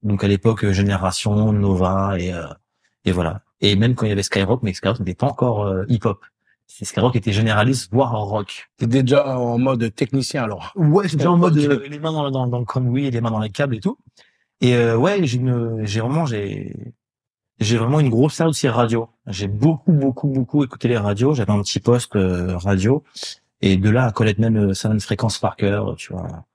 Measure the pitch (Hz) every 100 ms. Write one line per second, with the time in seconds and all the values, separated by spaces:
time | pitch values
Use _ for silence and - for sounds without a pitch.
0 | 107 98 101 101 113 107 104 95 101 98
1 | 92 92 - 104 107 104 101 92 90 95
2 | 98 95 87 87 80 - _ _ _ _
3 | - 90 82 101 _ _ 101 101 113 123
4 | 110 101 98 - 95 123 107 92 95 110
5 | 92 90 135 - 123 107 101 95 92 120
6 | 113 98 - _ _ _ _ - - -
7 | 127 123 101 101 110 104 110 131 - 107
8 | 131 113 104 107 101 - - _ 117 131
9 | 131 139 143 127 123 117 131 131 113 -
10 | 135 135 123 147 113 98 - - 156 165
11 | 196 151 131 175 175 151 147 135 139 147
12 | 160 156 143 135 127 120 117 - 127 123
13 | 139 120 117 110 107 - 143 113 185 254
14 | _ _ _ _ _ _ 123 123 117 117
15 | 151 202 160 123 127 123 117 113 107 104
16 | 113 147 160 110 101 101 98 - 120 -
17 | _ _ _ _ _ _ 107 117 117 147
18 | 143 113 147 - 165 147 139 113 120 117
19 | 117 _ - 95 101 104 139 160 - 156
20 | 135 127 147 135 123 147 135 - 117 117
21 | 104 101 127 147 101 104 101 - - 123
22 | - 104 92 90 90 90 95 98 101 139
23 | _ - - - _ _ 104 95 101 117
24 | 127 104 110 104 113 110 104 95 110 107
25 | - 104 117 - 107 - 101 101 101 -
26 | - 90 87 85 -